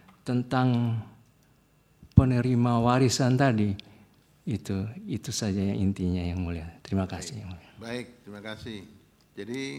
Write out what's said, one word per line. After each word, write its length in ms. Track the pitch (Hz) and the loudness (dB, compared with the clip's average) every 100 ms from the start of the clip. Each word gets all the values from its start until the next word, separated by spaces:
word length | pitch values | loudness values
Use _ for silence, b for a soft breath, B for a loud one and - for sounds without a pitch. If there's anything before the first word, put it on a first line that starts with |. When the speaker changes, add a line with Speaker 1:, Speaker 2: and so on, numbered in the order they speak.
| B - - | B -12 -4
Speaker 1:
tentang 760 | 123 123 131 127 120 120 113 101 - _ _ _ _ _ _ _ _ - - | -2 0 2 4 2 2 -2 -6 -14 _ _ _ _ _ _ _ _ 2 6
penerima 560 | 131 123 123 123 120 117 | 6 6 4 4 4 4
warisan 560 | 117 127 131 - 131 127 | 4 4 4 4 4 4
tadi. 360 | 139 113 104 98 B B B _ _ _ - | 4 4 0 -2 B B B _ _ _ -6
Itu, 400 | 104 - 98 101 139 214 | -6 -4 -6 -6 -8 -8
itu 240 | 135 - | -8 -8
saja 320 | 117 110 98 | -4 -2 0
yang 320 | 98 110 98 | 0 0 0
intinya, 320 | 95 90 90 87 | 0 -2 -2 -2
Yang 140 | 87 | -4
Mulia. 260 | 90 85 82 85 | -4 -6 -10 -16
Terima 240 | - 98 92 | -6 -4 -2
kasih, 320 | 90 - 117 | -6 -10 -12
Speaker 2:
Baik. 20 | |
Speaker 1:
Yang 100 | 98 | -12
Mulia. 160 | 90 - - | -16 -18 -16
Speaker 2:
Baik, 300 | 113 123 117 - - | -10 -10 -10 -18 -18
terima 160 | 104 | -14
kasih. 380 | 107 107 120 107 82 95 _ _ _ - | -12 -12 -12 -14 -16 -20 _ _ _ -14
Jadi 260 | 101 127 135 | -10 -8 -8